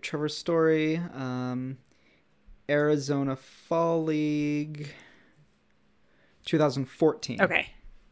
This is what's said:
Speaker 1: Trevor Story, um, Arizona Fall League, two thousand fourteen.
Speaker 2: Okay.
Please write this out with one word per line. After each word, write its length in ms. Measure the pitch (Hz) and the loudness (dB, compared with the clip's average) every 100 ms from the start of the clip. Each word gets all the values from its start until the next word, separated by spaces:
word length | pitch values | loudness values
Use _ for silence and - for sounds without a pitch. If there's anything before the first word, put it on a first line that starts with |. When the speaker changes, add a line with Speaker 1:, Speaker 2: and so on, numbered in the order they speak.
Speaker 1:
Trevor 260 | - 147 151 | -6 -4 -4
Story, 680 | - - 165 160 156 156 165 175 | -4 0 4 4 4 2 0 -4
um, 640 | 135 131 127 127 127 131 131 _ _ _ _ _ _ - - - | -6 -6 -4 -4 -4 -6 -10 _ _ _ _ _ _ -20 -12 -2
Arizona 680 | 147 151 151 135 143 139 135 | 2 4 2 0 0 -2 -4
Fall 680 | - - - 165 170 165 | -10 -14 -2 0 2 2
League, 840 | 160 151 151 147 147 147 151 151 143 - - - _ _ _ _ _ _ _ _ _ _ _ _ | 0 0 0 0 0 -2 -4 -8 -12 -16 -20 -20 _ _ _ _ _ _ _ _ _ _ _ _
two 140 | - 156 | -2 2
thousand 280 | 151 135 131 | 2 0 -6
fourteen. 540 | - 156 - - - | 2 2 2 -4 0
Speaker 2:
Okay. 280 | 190 - - - - - - | 2 2 -2 -12 -20 -20 -20